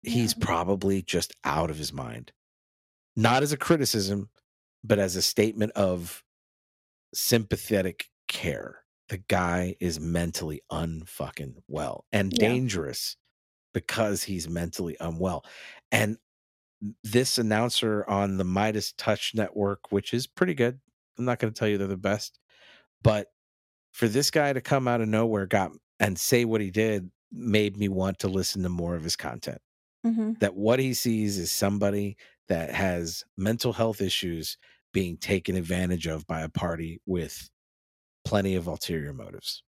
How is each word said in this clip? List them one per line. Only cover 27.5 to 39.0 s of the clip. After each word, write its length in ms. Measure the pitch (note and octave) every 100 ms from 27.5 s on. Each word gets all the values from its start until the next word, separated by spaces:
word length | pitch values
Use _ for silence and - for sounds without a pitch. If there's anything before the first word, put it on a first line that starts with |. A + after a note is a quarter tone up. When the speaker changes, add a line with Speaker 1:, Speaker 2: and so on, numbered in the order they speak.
| G#2 G#2 G2
Speaker 1:
me 120 | G2+
want 320 | F#2+ F#2 F#2
to 80 | G2+
listen 340 | F#2+ F2+ G2
to 60 | F2+
more 260 | F2 F2
of 80 | F2
his 140 | D#2+ -
content. 440 | C#2+ A#1+ - - _ _ _ _ A#3
Speaker 2:
Mm-hmm. 280 | A3+ G#3+
Speaker 1:
That 200 | A3+ G2+
what 240 | F#2+ G#2 C3
he 160 | C3+
sees 420 | A#2 A#2+ A2 G#2+ G2+
is 120 | E2+
somebody 680 | - G2 G2+ G2+ G2+ G2+ G2+ - _ _
that 240 | E2+ D#2+
has 540 | E2+ F#2+ F2+ E2 E2+ - -
mental 360 | G2 A#2 B2+
health 280 | G#2+ A2+ G#2
issues 560 | F#2+ - F2+ E2 D2+ - _ _ _
being 240 | F#2+ F2+ E2
taken 400 | - G2 F#2+ F#2
advantage 500 | E2+ F2+ F2+ F2+ E2
of 200 | D#2+ D#2
by 140 | E2
a 60 | D#2+
party 520 | - F2 E2 E2 E2 -
with 440 | F2+ D#2 - - _ _ _ _ _ _ _
plenty 300 | - G#2 G2
of 140 | F#2 E2+
ulterior 440 | D#2 - E2